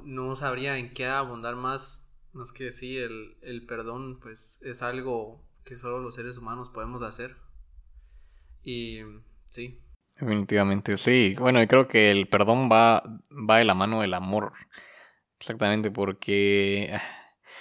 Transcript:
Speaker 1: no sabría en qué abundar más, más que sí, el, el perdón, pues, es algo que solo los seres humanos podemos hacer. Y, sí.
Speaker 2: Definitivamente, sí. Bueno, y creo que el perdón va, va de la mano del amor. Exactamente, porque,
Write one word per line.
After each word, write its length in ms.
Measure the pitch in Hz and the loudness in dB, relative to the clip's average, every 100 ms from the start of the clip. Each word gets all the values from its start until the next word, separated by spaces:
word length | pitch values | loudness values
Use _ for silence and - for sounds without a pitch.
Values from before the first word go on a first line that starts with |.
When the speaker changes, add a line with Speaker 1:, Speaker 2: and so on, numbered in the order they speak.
Speaker 1:
no 300 | 147 131 131 | -14 -10 -8
sabría 440 | 131 143 127 139 135 | -6 -6 -6 -6 -6
en 140 | 120 | -8
qué 120 | - 127 | -8 -4
abundar 480 | 135 131 120 117 | -4 -6 -8 -10
más, 500 | 123 127 135 135 - - - - | -6 -6 -6 -10 -20 -20 -20 -20
más 200 | 131 120 | -18 -18
que 200 | - 127 | -14 -14
sí, 240 | - 127 131 | -12 -12 -8
el, 400 | 120 110 107 _ | -8 -10 -16 _
el 240 | - 120 120 | -14 -14 -12
perdón, 540 | 117 113 120 131 123 | -12 -10 -10 -12 -16
pues, 400 | 113 110 - - | -18 -18 -18 -16
es 180 | 135 120 | -16 -10
algo 640 | 123 127 127 117 107 113 - _ | -8 -8 -6 -6 -8 -16 -20 _
que 120 | - 127 | -20 -14
solo 220 | 123 123 | -10 -10
los 160 | 123 | -10
seres 240 | 123 120 123 | -12 -14 -14
humanos 320 | 113 120 123 | -12 -12 -12
podemos 300 | - 113 123 | -12 -10 -10
hacer. 340 | 110 107 127 - - - - - - - - - - - _ - | -10 -10 -14 -16 -20 -20 -20 -20 -20 -20 -20 -20 -20 -20 _ -20
Y, 380 | - 120 113 110 107 107 - - - | -12 -10 -8 -12 -16 -20 -20 -20 -20
sí. 320 | - 123 127 - - _ - | -16 -14 -16 -20 -20 _ -10
Speaker 2:
Definitivamente, 760 | 123 104 98 104 98 98 101 98 | -2 -2 2 2 2 2 -2 -2
sí. 360 | - 127 101 98 | 2 4 4 2
Bueno, 240 | 127 127 | 4 6
y 40 | 110 | 6
creo 200 | 127 131 | 6 6
que 220 | 113 104 | 6 6
el 180 | 101 95 | 6 4
perdón 400 | 101 101 120 127 | 2 4 4 6
va, 320 | 113 117 110 - 110 _ | 8 8 6 0 -16 _
va 280 | 143 107 110 | -8 4 6
de 60 | |
la 100 | 113 | 6
mano 260 | 92 101 113 | 4 2 0
del 120 | 98 | 0
amor. 380 | 90 92 104 104 - - - - - - _ _ _ | -2 -2 -2 -4 -10 -20 -20 -20 -20 -20 _ _ _
Exactamente, 500 | - 113 104 107 107 | -12 -2 2 2 0
porque, 1000 | 98 98 95 - 101 101 101 98 101 - 208 - - - _ _ - | -2 -4 -4 0 2 4 4 4 0 -2 -6 -8 -14 -20 _ _ -20